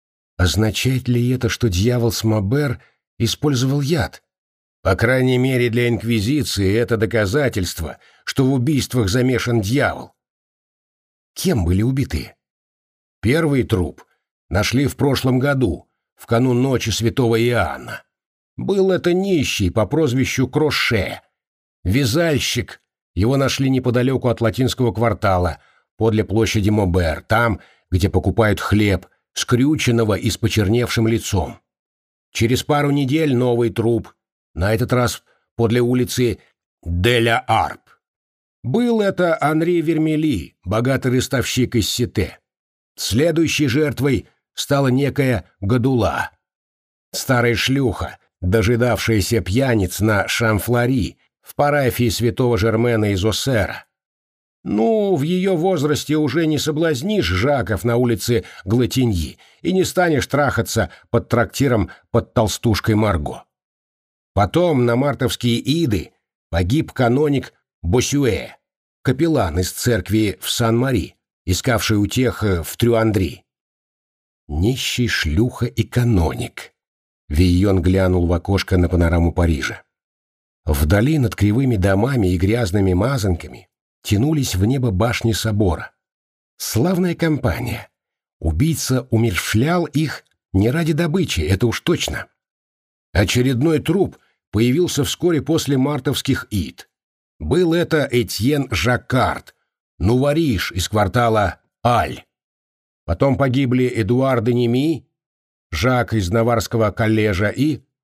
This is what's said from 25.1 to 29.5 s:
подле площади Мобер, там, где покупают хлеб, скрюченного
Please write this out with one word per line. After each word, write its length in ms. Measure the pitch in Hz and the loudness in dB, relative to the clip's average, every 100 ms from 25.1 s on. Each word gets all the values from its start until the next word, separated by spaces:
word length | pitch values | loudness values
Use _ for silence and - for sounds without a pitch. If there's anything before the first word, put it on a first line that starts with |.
| 101 101 92 87 73 _ _ _ _ | 0 0 2 0 -4 _ _ _ _
подле 260 | 110 107 | 0 2
площади 460 | 101 107 107 113 104 | 0 0 2 2 2
Мобер, 540 | 107 95 90 85 73 | 2 2 2 0 -2
там, 380 | - 110 117 101 - _ _ | -2 0 2 -2 -8 _ _
где 200 | 92 98 | 0 0
покупают 500 | 95 98 92 107 98 | 0 0 2 2 0
хлеб, 480 | - 104 104 92 - _ _ | 0 0 2 0 -6 _ _
скрюченного 800 | - - | -10 -2